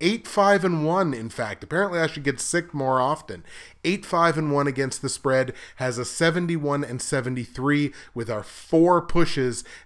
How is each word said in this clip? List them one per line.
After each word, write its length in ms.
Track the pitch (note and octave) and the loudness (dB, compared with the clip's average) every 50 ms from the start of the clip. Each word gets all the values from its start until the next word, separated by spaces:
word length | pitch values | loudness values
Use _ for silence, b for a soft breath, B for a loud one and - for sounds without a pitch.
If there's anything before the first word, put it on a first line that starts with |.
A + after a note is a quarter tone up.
Eight 260 | D#3+ F#3 A3+ A3 - - | 0 0 0 -2 -4 -2
five 380 | - G#3 G3 G3+ G3+ F#3+ F3+ | 0 4 4 6 4 4 2
and 180 | F#3 E3+ D#3 D3+ | 0 0 0 0
one, 300 | D#3+ F3 G3 F#3+ D#3 C3 | 0 2 2 0 0 -2
in 160 | A2+ A2 A2 | -4 -6 -8
fact. 340 | - - A#2 G#2 G2 - G#2+ | -6 -6 -6 -6 -8 -10 -8
Apparently 340 | - D3+ F3+ G3+ F#3+ F3 E3+ | -4 -2 -2 0 0 0 0
I 80 | E3 | -2
should 180 | D#3 - D3+ C3+ | -2 -2 -4 -4
get 160 | C#3 C3 - | -4 -2 -2
sick 340 | - - - F3 E3+ E3+ - | -4 -2 -2 -2 -4 -4 -4
more 260 | C#3+ C3 C3 C3 B2+ | -2 0 2 2 2
often. 420 | B2+ C#3 D#3 - - - G2 E2+ B B B B B B B B | 2 2 0 -4 -6 -10 -14 -14 B B B B B B B B
Eight 220 | - E3 G3 G3+ - | -2 -2 -2 -2 -4
five 320 | - F3+ E3+ E3+ E3+ D3 | -2 0 2 4 4 2
and 160 | D#3+ D#3 D3 | 2 0 0
one 140 | C#3+ C#3+ C#3+ | 2 2 2
against 340 | C#3+ C3 C3+ C3+ C3 - - | 0 0 0 -2 -2 -4 -6
the 80 | - C3 | -6 -6
spread 460 | - - - C3+ C3 C3 B2+ B2 B B B B B | -6 -2 0 2 2 2 2 -2 B B B B B
has 200 | - B2+ B2+ A2+ | -6 -4 -4 -4
a 80 | B2 A#2+ | -4 -6
seventy-one 800 | - - - E3 E3 D#3+ F3+ F3 E3 E3+ D#3 D3 C#3+ C#3+ C#3+ C#3+ | -6 -2 0 2 2 2 2 0 0 -2 -2 0 0 0 0 -2
and 160 | A#2 B2+ B2+ | -4 -6 -8
seventy-three 920 | - - D3 C3+ A#2+ B2+ B2+ B2 A#2 - - B2+ B2+ C#3+ D3 D3 D3 C3+ B B B B | -4 -2 -2 -2 -2 -2 -4 -6 -8 -8 -6 -2 0 2 2 2 2 -2 B B B B
with 180 | - A#2+ A2+ A2+ | -10 -8 -6 -6
our 120 | A2 G#2+ | -6 -6
four 580 | G#2 - - - - - E3 D#3+ E3 F3 F3+ E3+ | -8 -10 -14 -18 -2 2 4 6 6 6 6 4
pushes 640 | E3+ - - E3+ E3 - - C#3+ B2+ B2 A2+ - B B B B B | 4 4 4 4 4 4 2 2 0 0 -2 -4 B B B B B